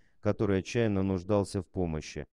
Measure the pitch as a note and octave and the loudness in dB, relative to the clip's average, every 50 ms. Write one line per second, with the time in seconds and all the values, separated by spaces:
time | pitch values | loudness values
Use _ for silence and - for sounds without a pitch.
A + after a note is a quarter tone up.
0 | _ _ _ _ - G#2 G2 - A2+ G2+ G2 F#2+ F2+ - - A#2+ A#2 A2 G2+ F#2+ | _ _ _ _ -2 0 0 2 2 2 2 2 0 0 0 0 2 2 2 2
1 | F#2+ G2 F#2+ F#2 F2 F#2 G#2+ G2+ G2 - - G2+ F2 - - F#2+ F2+ E2+ D#2+ D#2 | 2 2 0 0 0 2 2 2 2 0 -2 -4 -6 -4 -4 -2 -2 -2 -2 -4
2 | - - - D#2 C#2+ - | -6 -8 -10 -10 -10 -12